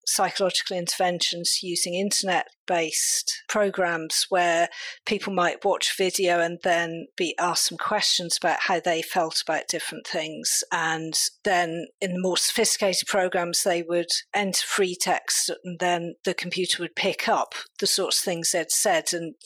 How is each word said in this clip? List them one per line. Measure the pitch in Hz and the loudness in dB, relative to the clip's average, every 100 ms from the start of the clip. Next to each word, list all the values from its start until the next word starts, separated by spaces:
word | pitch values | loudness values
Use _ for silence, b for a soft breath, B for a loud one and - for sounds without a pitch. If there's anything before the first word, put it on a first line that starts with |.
| - | -2
psychological | - 185 - 190 175 - 185 | 0 0 2 0 0 -2 -4
interventions | 170 - 180 175 - 175 170 - | -2 0 0 0 -2 -2 -2 -2
using | 185 170 185 | -2 -2 -2
internet-based | 175 202 - 190 170 - _ - 175 160 - - - - - - | 0 0 0 0 0 -2 _ -2 0 0 0 0 0 -2 -6 -2
programs | 220 202 190 180 170 160 - - | 2 2 2 0 0 -2 -2 0
where | 185 175 170 175 B B B - | 2 4 4 2 B B B -4
people | 208 - | -2 0
might | 190 175 - | 0 2 2
watch | 202 180 - - | 0 2 0 0
video | 190 - 180 175 | 0 2 2 4
and | 170 175 | 2 0
then | 190 170 170 165 - - | 0 2 0 -4 -8 -4
be | 170 - | -4 0
asked | 175 160 - | 0 0 0
some | 170 | -2
questions | - 208 - - 175 - | -2 0 2 0 0 -2
about | 175 151 | 0 0
how | - 175 | 0 0
they | 175 165 | 2 0
felt | 160 - 160 - - | 0 0 0 0 -2
about | 156 - | -2 -2
different | 165 - - - | -6 -6 -10 -6
things. | 175 156 156 - - - | -6 -6 -4 -2 0 0
And | 175 165 160 160 156 - - | -2 0 -2 -2 -2 -2 -2
then | 208 180 170 170 - - | 2 2 2 -2 -8 -6
in | 190 | -4
the | 180 | 0
more | 185 175 | 0 2
sophisticated | - - 214 - 202 180 - | 2 2 2 2 2 0 0
programs, | 202 185 185 175 170 | 2 2 2 0 0
they | 202 175 | 2 0
would | 165 175 170 - - | 2 0 2 -2 -2
enter | 202 196 175 - | -2 0 0 0
free | - 190 180 | 0 0 0
text | 185 160 - - - - | 0 0 0 0 0 -4
and | 180 170 | -8 -2
then | 180 175 170 - - | 0 2 -2 -6 -4
the | |
computer | 175 180 175 180 - | -4 -2 -2 0 -2
would | 170 - | -4 -2
pick | 196 - - | -2 0 0
up | 196 - - - - | 2 0 -6 -14 -4
the | 196 | 0
sorts | - 180 - | 0 0 0
of | - | 0
things | 170 165 | -2 0
they'd | 185 160 | 0 0
said | - 214 165 - | 0 2 2 0
and | 175 165 156 | -4 -6 -10